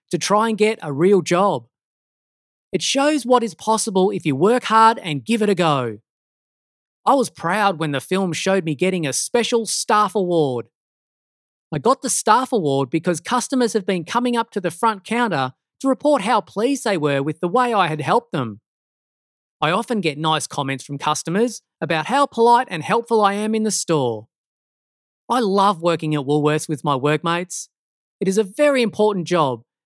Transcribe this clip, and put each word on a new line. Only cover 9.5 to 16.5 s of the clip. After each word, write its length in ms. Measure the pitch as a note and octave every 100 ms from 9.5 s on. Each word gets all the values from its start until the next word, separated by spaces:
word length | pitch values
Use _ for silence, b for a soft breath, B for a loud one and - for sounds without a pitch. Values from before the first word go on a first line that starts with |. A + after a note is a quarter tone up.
| A#3 G#3
staff 480 | - - G#3+ G3+
award. 540 | G#3 F3+ E3+ C#3+ B2 G#2+ _ _ _ _ _ _ _ _ _ _
I 40 | D3+
got 240 | A#3 C4+
the 80 | C4
staff 420 | - - A3 B3+
award 380 | A3+ D3 C3+ C3
because 320 | D#3+ F3+ E3
customers 500 | - A#3+ - C4 A#3
have 140 | G#3+ F#3
been 180 | F#3
coming 320 | D#3+ A#3+ B3 A#3
up 160 | A3+
to 80 | G3+
the 120 | F3
front 340 | - A3+ G3+ -
counter 480 | A3+ A#3 D3 C3 - _ _
to 80 | C4+
report 360 | C4 D4 C#4
how 180 | G3 A3+
pleased 420 | -